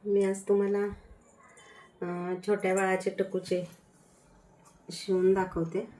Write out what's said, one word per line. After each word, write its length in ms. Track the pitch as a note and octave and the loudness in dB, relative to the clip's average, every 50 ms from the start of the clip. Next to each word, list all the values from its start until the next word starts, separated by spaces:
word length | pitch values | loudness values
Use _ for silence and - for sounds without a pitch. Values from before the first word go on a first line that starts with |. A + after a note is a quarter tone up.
| - | 0
मी 200 | G#3 G3+ G3+ G3 | 2 2 4 4
आज 180 | F#3+ F#3+ G3 - - | 4 0 -2 0 2
तुम्हाला, 300 | G3+ G3+ G3+ G3 G3+ G3+ G3+ G3+ G3+ - - - - - - - - - - - - - - - - - - - _ _ | 2 4 4 2 2 0 0 -2 -4 -10 -16 -20 -20 -20 -20 -20 -20 -20 -20 -20 -20 -20 -20 -20 -20 -20 -20 -20 _ _
अ, 320 | F#3 F3 F3 F3 F3 F3+ F#3 F3+ F3+ | -8 -6 -4 -4 -4 -4 -4 -4 0
छोट्या 280 | G#3 G#3 G3 - F#3+ F#3 | 0 0 0 2 0 2
बाळाचे 360 | F#3+ G3 F#3+ F#3 F#3 - G3 | 2 2 2 0 0 0 -4
टकूचे 540 | F#3 - G3 - - F#3+ F#3 - F#3 F3+ F3 E3+ - - _ - _ - - _ - - _ - - - _ - - _ _ - _ _ _ - | -2 -2 -6 -4 -4 -6 -2 -2 -2 -2 -2 -6 -14 -20 _ -20 _ -20 -20 _ -20 -20 _ -20 -20 -20 _ -20 -20 _ _ -20 _ _ _ -16
शिवून 420 | E3+ - - - F#3+ F#3 F#3 F#3 F#3+ | -14 -12 -4 0 0 4 4 4 4
दाखवते. 540 | G3 F#3 F#3 - E3 E3 E3 - F#3 A#3 - - | 4 2 -2 -2 -4 -4 -2 -2 -6 -6 -6 -14